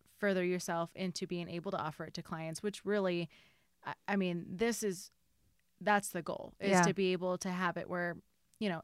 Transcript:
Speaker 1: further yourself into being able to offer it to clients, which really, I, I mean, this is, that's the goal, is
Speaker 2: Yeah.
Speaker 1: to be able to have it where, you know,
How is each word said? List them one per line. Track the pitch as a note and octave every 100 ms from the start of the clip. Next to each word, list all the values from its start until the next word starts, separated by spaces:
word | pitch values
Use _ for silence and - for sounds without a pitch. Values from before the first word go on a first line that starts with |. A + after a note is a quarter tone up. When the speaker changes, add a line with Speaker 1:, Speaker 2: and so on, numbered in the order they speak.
| _ -
Speaker 1:
further | G#3 F#3
yourself | F3+ F3+ - E3+ E3 -
into | F#3+ F3 F3+
being | F3 F3
able | E3+ F3+
to | F3+
offer | D#3 - D#3
it | -
to |
clients, | E3 E3 D#3+ E3
which | G#3 G#3 F#3+
really, | G#3 F#3+ F3 E3+ - - _ _ _ -
I, | - -
I | G3+
mean, | F#3 F3 E3
this | F3+ A#3 A3+
is, | G#3+ F3+ - _ _ _ _ _ _ -
that's | F3+ G#3 G3+
the | F3+
goal, | - - - -
is | G3
Speaker 2:
Yeah. | F#3+
Speaker 1:
to | F3
be | F#3+ F#3
able | F3+ F3+ F3+
to | G3
have | F3+ F#3 E3+
it | -
where, | F3+ F3 E3+ - _ _ -
you | G#3+
know, | E3